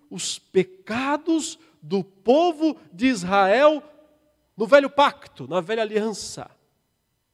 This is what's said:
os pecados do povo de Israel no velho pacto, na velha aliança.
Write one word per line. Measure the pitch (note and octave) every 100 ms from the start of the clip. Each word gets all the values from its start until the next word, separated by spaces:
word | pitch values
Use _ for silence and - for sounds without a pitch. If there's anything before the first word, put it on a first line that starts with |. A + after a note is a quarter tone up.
| _
os | F#3 - -
pecados | _ F#3+ F3+ - - A#3 C4+ D4 E4 D#4+ - - _ _
do | D3+ F#3+
povo | - _ - D4 F4+ D4+ D#4+ - _
de | F3 C4
Israel | A3 F3 G3+ F#3+ A#3 D4+ D4+ - _ _ _ _ _ _ -
no | G#3
velho | C#4+ C4+
pacto, | - C#4 - - - B2+
na | F3+
velha | F3 A3+
aliança. | G#3+ G#3 A3 G3 - D3+ - _ _ _ _ _ _ _ _